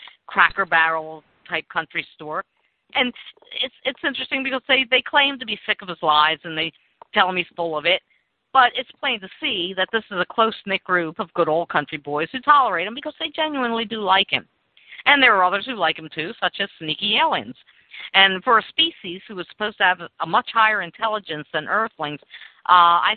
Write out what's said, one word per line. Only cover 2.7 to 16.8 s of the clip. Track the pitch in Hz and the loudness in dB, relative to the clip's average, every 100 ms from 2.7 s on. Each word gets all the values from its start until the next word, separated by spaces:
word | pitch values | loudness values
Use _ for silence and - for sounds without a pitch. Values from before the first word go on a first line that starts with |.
| _ _ 277 | _ _ -4
And | 247 - - - - - | -4 -6 -18 -20 -14 -8
it's, | 254 _ 262 | -8 _ -8
it's | 262 320 | -6 -6
interesting | 254 262 269 | -6 -6 -6
because | 262 254 - | -4 -6 0
they, | 262 233 | 0 0
they | 254 | -2
claim | - 294 277 269 | 2 2 2 0
to | 226 | -10
be | 208 - | -8 -6
sick | 208 | -6
of | 185 | -8
his | 170 | -2
lies | 160 151 151 160 | 2 4 4 0
and | 170 156 | -6 -6
they | 165 - _ - - | -6 -8 _ -20 -2
tell | 214 185 | 2 2
him | 180 | 0
he's | 170 - | -6 -6
full | 170 151 | -6 -2
of | 156 | 0
it. | 180 - _ _ _ _ | -2 -4 _ _ _ _
But | 269 247 240 | 4 4 2
it's | 254 - | -12 -8
plain | 285 226 | -6 -6
to | 185 - | -8 -8
see | 302 208 175 185 | -6 -4 -4 -4
that | 185 | -2
this | 220 - | -4 -4
is | 185 | -4
a | 180 | -2
close-knit | - 220 - 196 190 | 0 0 -2 -6 -6
group | - 180 165 - | 0 -2 -2 -6
of | 196 | -6
good | - 156 | -2 0
old | 160 175 | 0 0
country | 165 147 156 | -2 -4 -8
boys | 143 147 165 | -6 -6 -4
who | 262 | -2
tolerate | 277 294 247 170 190 | 2 4 4 0 -4
him | |
because | 247 302 - | -8 -12 -10
they | 320 311 | -8 -4
genuinely | 311 285 240 226 | -4 -2 -2 -2
do | 220 226 | -4 -4
like | 196 190 190 | 2 2 2
him. | 135 - _ _ _ _ - 254 | -4 -6 _ _ _ _ -4 2
And | 285 | 4
there | 254 202 | 6 6
are | |
others | 180 196 226 | 4 0 -6
who | 226 | -2
like | 160 160 | -2 -2
him | 156 | -8
too, | - 165 - | -8 -8 -4
such | 180 - | -4 -4
as | 202 | -8
sneaky | - | -8